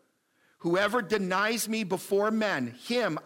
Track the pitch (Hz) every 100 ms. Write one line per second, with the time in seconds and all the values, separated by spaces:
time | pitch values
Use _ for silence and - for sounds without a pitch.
0 | _ _ _ _ _ _ 170 180 208 247
1 | 180 214 185 185 214 233 208 220 190 180
2 | - 196 208 220 214 151 123 123 - 240
3 | 208 156